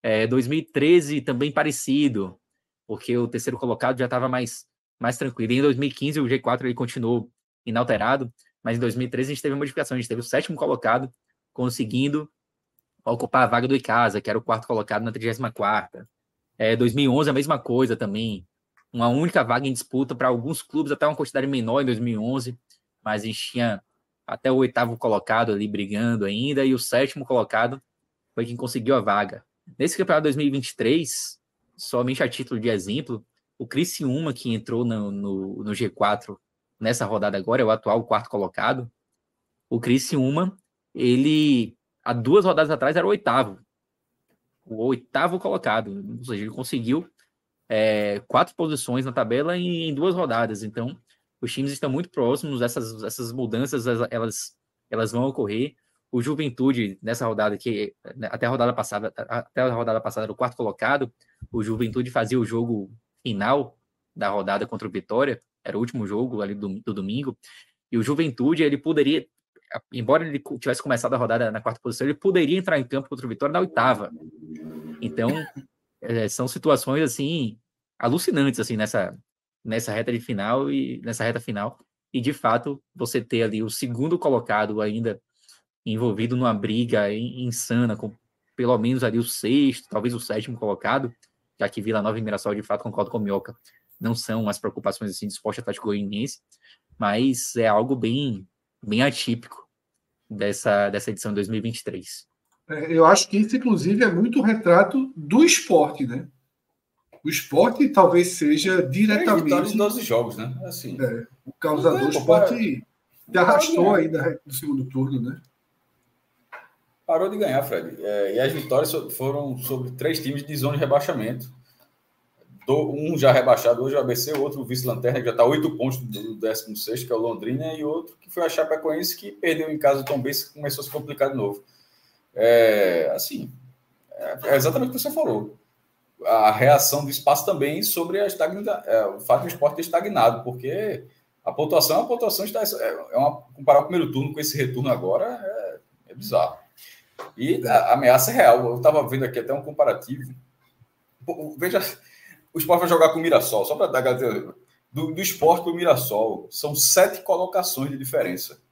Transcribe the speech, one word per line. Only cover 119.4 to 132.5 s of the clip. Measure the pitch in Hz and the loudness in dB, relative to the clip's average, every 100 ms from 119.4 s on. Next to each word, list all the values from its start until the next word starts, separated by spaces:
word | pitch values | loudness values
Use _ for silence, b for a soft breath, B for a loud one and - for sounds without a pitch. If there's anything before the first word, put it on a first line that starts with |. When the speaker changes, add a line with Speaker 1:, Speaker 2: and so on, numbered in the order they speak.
| 143 127 | -4 -8
Speaker 3:
sobre | - 131 123 | -6 -6 -6
três | - 147 160 | -4 -2 -2
times | 127 143 143 | -4 -6 -6
de | 143 | -4
zona | 147 | -2
de | 135 | 0
rebaixamento. | 147 143 - 147 107 - - - _ _ _ _ _ _ _ _ _ - - | 2 2 2 -4 -4 -6 -10 -20 _ _ _ _ _ _ _ _ _ -16 -2
Do, | 143 151 | 0 0
um | 143 151 151 | -4 -4 4
já | 135 | 6
rebaixado | 135 127 117 117 120 | 8 8 6 6 2
hoje, | 135 143 | 2 0
o | |
A | |
B | 123 | 0
C, | 117 - 151 | -2 -2 -2
outro | 139 135 | -2 -4
vice-lanterna, | 117 127 127 123 120 135 | -6 -4 -4 0 0 0
que | 120 | -2
já | |
tá | 113 | 4
oito | 120 151 - 104 | 4 4 0 -2
pontos | 127 131 | -4 -4
do | 110 104 113 107 | -8 -10 -10 -6
décimo | 110 110 110 104 | -4 -4 -8 -10
sexto, | - 123 123 | -6 -6 -2
que | |
é | 117 | -2
o | |
Londrina, | 117 104 104 131 160 | -2 -4 -4 -4 -6
e | 156 | -6
outro | 151 165 165 - | -4 -6 -8 -20
que | - | -14
foi | - | -4
a | 165 | -2
Chapecoense, | 160 156 156 160 160 180 - | 0 0 0 -2 -2 -4 -6
que | 202 | -12
perdeu | - 170 156 156 | -4 -2 0 -2
em | 151 | 2
casa | 143 139 | 2 2
o | |
Tombense, | 131 143 127 143 - | 0 -2 -2 -4 -8
que | |
começou | 147 147 139 | -8 -6 -6
a | |
se | 143 | -6
complicar | 151 147 143 139 | -8 -8 -2 0
de | 135 | 0
novo. | 101 101 _ _ _ _ _ _ _ | -4 -6 _ _ _ _ _ _ _
É, | - 113 | 2 4